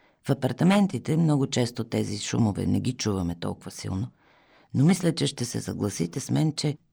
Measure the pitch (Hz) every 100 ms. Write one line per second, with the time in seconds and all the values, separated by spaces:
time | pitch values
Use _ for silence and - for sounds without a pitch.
0 | _ _ - 135 131 113 170 202 196 120
1 | - 156 165 143 135 131 120 - 113 110
2 | 104 104 - 120 110 98 98 101 101 123
3 | 110 95 87 85 101 92 90 - 104 98
4 | 120 - _ _ _ _ _ 113 147 185
5 | 170 - 139 - 120 113 - - 101 -
6 | 170 143 - 131 156 - 151 143 _